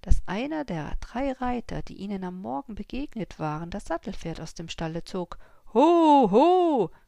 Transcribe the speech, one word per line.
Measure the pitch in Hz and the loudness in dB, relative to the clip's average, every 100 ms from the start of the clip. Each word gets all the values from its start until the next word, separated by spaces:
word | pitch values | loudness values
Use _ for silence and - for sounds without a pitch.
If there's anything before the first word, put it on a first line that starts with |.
dass | - - | 6 4
einer | - 185 277 311 | 4 -4 -2 -6
der | 285 170 147 - | -4 -6 -4 -8
drei | - 233 277 | -6 -4 -4
Reiter, | 262 247 240 - - | -2 -2 -4 -4 -8
die | - | -8
ihnen | - 196 202 | -10 -8 -6
am | 185 180 | -8 -10
Morgen | 202 262 277 | -8 -8 -8
begegnet | 208 208 247 294 233 175 - | -12 -10 -8 -8 -8 -10 -8
waren, | 156 151 170 | -6 -6 -8
das | 190 | -10
Sattelpferd | - 330 - 196 165 160 | -6 -8 -6 -8 -8 -10
aus | 160 | -12
dem | - 165 | -12 -12
Stalle | - 165 165 | -8 -6 -6
zog. | - 190 175 - - - - | -8 -8 -8 -10 -16 -20 -4
Ho, | 220 302 339 320 285 233 | 4 6 6 6 6 6
ho | 202 320 370 349 277 175 - | 6 6 6 4 2 0 -4